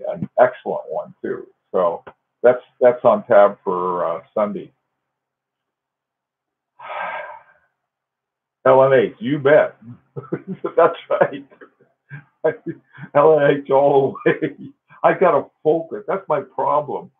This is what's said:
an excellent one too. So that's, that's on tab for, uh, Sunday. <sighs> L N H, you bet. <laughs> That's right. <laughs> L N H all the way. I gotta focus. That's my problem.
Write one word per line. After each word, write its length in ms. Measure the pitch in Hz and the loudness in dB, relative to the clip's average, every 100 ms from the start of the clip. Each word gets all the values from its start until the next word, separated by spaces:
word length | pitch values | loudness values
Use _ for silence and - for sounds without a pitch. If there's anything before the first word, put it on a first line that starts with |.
| - | -10
an 200 | 85 - - | -10 -6 0
excellent 440 | 123 - - 80 - | 0 0 -8 -8 -8
one 240 | 78 67 _ | -10 -10 _
too. 240 | 107 - - _ _ | -10 -10 -14 _ _
So 320 | 95 87 85 - - _ _ | -2 -2 -2 -12 -20 _ _
that's, 220 | 120 123 - _ | 2 2 -4 _
that's 240 | 123 120 | 0 2
on 200 | 120 104 101 | 0 0 4
tab 340 | 104 101 101 | 4 4 2
for, 400 | 98 90 90 87 82 | -6 -4 -4 -4 -4
uh, 160 | 80 - | -6 -8
Sunday. 380 | 110 104 90 76 _ _ _ _ _ _ _ _ _ _ _ _ _ _ _ _ _ _ _ _ _ | -4 -4 -6 -14 _ _ _ _ _ _ _ _ _ _ _ _ _ _ _ _ _ _ _ _ _
<sighs> 1900 | - - - - - - _ _ _ _ _ _ _ _ _ _ _ _ 131 | -16 -12 -12 -12 -16 -20 _ _ _ _ _ _ _ _ _ _ _ _ 2
L 180 | 131 135 | 4 6
N 80 | |
H, 220 | 131 101 - | 4 2 -4
you 200 | 117 151 | -6 -2
bet. 360 | 135 151 - - 113 120 _ - | 2 4 2 -4 -20 -20 _ -18
<laughs> 80 | - 160 - 185 - - | -12 -12 -10 -12 -4 0
That's 180 | 165 - - | 0 0 -6
right. 360 | - - 143 - _ - _ _ _ _ 143 - _ 160 | -2 -2 -4 -18 _ -20 _ _ _ _ -20 -20 _ -6
<laughs> 100 | - 165 - _ - 139 | -6 -12 -16 _ -20 -4
L 260 | 143 156 151 | 2 4 4
N 240 | 143 143 - | 4 0 0
H 40 | |
all 440 | 135 143 139 131 - | 2 4 2 0 -2
the 80 | 160 | -2
way. 240 | - 151 - - - _ - | -2 -6 -8 -18 -20 _ -2
I 100 | 165 170 | 0 2
gotta 320 | 180 139 135 _ | 2 2 -2 _
focus. 440 | 156 165 - 104 127 | -2 -2 -4 -10 -8
That's 180 | 196 - | -8 -4
my 100 | 147 | -6
problem. 720 | - - 127 147 135 95 92 _ | -4 -6 -2 -2 -2 -8 -12 _